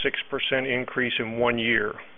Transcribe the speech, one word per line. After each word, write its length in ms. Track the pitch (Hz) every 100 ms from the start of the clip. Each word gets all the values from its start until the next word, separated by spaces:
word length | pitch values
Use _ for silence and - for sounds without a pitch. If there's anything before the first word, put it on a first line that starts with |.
six 160 | 139 - -
percent 380 | 131 - 131 135
increase 460 | 127 127 - 120 113
in 200 | 113 117
one 200 | 120 117
year. 340 | 113 113 107 - -